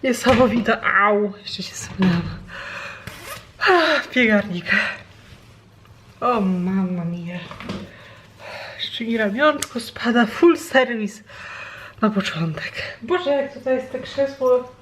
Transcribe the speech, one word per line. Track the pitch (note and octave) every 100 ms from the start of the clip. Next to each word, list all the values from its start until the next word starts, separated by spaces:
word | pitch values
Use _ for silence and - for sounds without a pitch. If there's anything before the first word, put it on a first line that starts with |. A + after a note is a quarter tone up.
Niesamowita, | C4 A#3 A#3+ A#3 B3+ A#3+ G#3 A#3
au, | - - G3+ G#3 G#3 G3
jeszcze | - -
się | F#3
zmyłam. | - - - F#3 F3 - - - - - - - - - - - D5 - -
Ah, | - F4+ D#4+ D4 -
piekarnik. | B3+ A#3 G#3+ G3+ F3 E3+ - - - - - - - - - - - - - - -
O, | A#3 A#3+
mamma | F#3+ F#3 F3+ F#3+ F#3 F3+
mia. | E3+ E3+ E3+ F3+ - - - - - - - - - - - - - -
Jeszcze | - -
mi | A3+ A3+
ramionczko | G#3+ G#3 D4+ C#4+ - B3
spada, | A#3 - A#3 A#3+ A3
full | - F4 E4
service | - C4+ B3+ A#3 G#3 - - - - - - - - -
na | A3
początek. | G#3 - D#3+ E3 D#3 - - - -
Boże, | A3+ F4+ F4+
jak | C#4+ C4+
tutaj | - -
jest | C4 B3+
te | C4+
krzesło. | - - C#4 - B3+ B3 B3 -